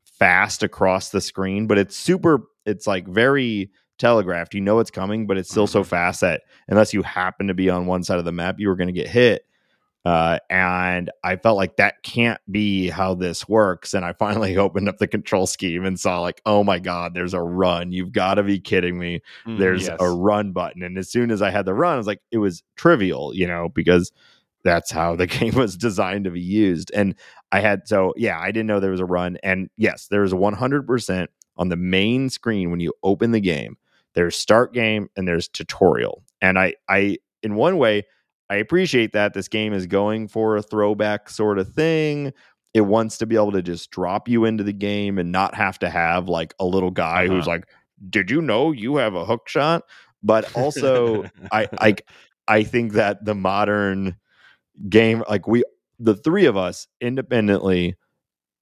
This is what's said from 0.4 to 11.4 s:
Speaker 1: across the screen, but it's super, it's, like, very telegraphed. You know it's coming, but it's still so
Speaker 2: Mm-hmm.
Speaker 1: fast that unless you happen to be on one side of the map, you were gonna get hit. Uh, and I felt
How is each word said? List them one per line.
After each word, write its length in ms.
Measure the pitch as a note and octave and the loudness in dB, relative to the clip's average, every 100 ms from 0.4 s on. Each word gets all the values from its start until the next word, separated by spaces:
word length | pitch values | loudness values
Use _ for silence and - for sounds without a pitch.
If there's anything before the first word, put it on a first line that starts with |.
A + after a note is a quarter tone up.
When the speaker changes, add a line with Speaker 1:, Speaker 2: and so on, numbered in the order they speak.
| G#2 - | 2 -2
Speaker 1:
across 460 | - - F#2+ F#2 - | -4 0 2 2 0
the 120 | G2 | -4
screen, 460 | - - F#2+ G2 G#2+ | -4 -6 -4 -2 0
but 100 | G2+ | 2
it's 180 | F#2+ - | 2 -2
super, 520 | - F#3 E3+ C#3+ - _ - | 0 2 4 2 0 _ -6
it's, 200 | G2+ - | -6 -2
like, 200 | F#2+ F2+ | -4 -2
very 640 | F#2 B2+ C#3 B2 G#2 F#2+ _ _ - | 2 4 4 0 -2 -6 _ _ -2
telegraphed. 560 | A#2+ A#2 F#2 F2 E2 | 4 4 2 -2 -6
You 80 | G2 | -4
know 180 | G2 A2 | 2 2
it's 120 | A2 | 2
coming, 340 | - F#2+ A2 G#2 | -4 -4 -4 -2
but 100 | F#2+ | -4
it's 120 | F2 | -2
still 180 | G#2+ G#2 | 0 2
so 140 | G#2+ | 2
Speaker 2:
Mm-hmm. 80 | F#2+ | 0
Speaker 1:
fast 320 | F2 F2 F2+ | 0 -2 0
that 220 | F#2 D#2 _ _ - | 0 -2 _ _ 0
unless 260 | G2+ G#2+ | 2 4
you 80 | G#2 | 2
happen 440 | F2 - F#2 - G2 | -4 -2 -4 -2 -4
to 60 | |
be 160 | F2+ F#2 | 0 0
on 160 | F2+ F2+ | 0 0
one 180 | F#2 | -2
side 160 | F2 F2+ | -2 -4
of 60 | E2+ | -2
the 60 | |
map, 280 | F2 F2 F2 | -4 -4 -4
you 80 | G2+ | -2
were 60 | F#2 | -2
gonna 160 | F2+ | -2
get 140 | F2+ D2+ | -4 -2
hit. 380 | A2+ B2 - _ _ _ _ _ _ F2 | 4 4 2 _ _ _ _ _ _ 0
Uh, 340 | E2 E2 E2+ - | 2 2 0 -2
and 600 | F#2 F#2 F2+ F2+ F2+ F2 - F#2 | 0 0 0 -2 -2 -6 -8 -6
I 100 | |
felt 220 | F#2 | 0